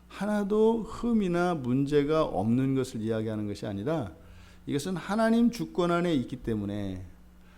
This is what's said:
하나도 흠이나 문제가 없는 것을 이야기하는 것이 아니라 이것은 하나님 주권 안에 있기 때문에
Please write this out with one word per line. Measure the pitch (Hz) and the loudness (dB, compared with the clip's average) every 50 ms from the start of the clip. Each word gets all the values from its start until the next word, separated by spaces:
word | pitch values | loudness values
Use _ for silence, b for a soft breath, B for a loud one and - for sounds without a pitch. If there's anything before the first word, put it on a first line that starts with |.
| B | B
하나도 | - - - 196 208 208 208 208 190 208 214 220 226 226 233 - | -20 -10 -6 -4 -2 -2 -2 0 0 2 4 4 4 4 2 -2
흠이나 | - - - - 240 233 220 202 175 175 175 175 180 175 | -8 -8 -4 -2 0 2 2 2 2 2 2 2 2 0
문제가 | 156 127 120 123 135 143 139 147 147 143 143 156 156 156 | -2 0 0 2 2 2 4 4 2 4 4 2 2 2
없는 | - - 87 95 113 117 127 131 135 135 | 0 0 0 2 2 2 2 2 2 2
것을 | 131 123 - - 113 | 0 0 -2 -4 -4
이야기하는 | 107 110 113 110 110 113 110 107 107 | -4 -2 -2 -2 -2 -2 -4 -4 -4
것이 | 104 101 - - | -6 -6 -6 -6
아니라 | 110 104 98 104 139 165 160 117 90 - B B B B B B B B B - | -6 -6 -4 -4 -2 -2 -4 -4 -6 -10 B B B B B B B B B -8
이것은 | - 131 143 139 190 190 | -4 -4 -4 -2 -4 -6
하나님 | 165 - - 196 220 226 226 226 233 233 240 | -6 -4 -2 0 2 4 4 4 4 4 4
주권 | - - 160 - - - 175 175 | 2 0 -6 -4 -2 0 2 2
안에 | 175 175 175 175 165 | 2 2 2 2 2
있기 | 131 120 - - | 0 0 -2 -8
때문에 | 127 - 120 113 107 101 101 101 104 101 98 95 92 92 - - - - - - b b b b | -6 -4 -2 -2 -2 -2 -2 -4 -4 -4 -4 -6 -8 -10 -14 -16 -20 -20 -20 -20 b b b b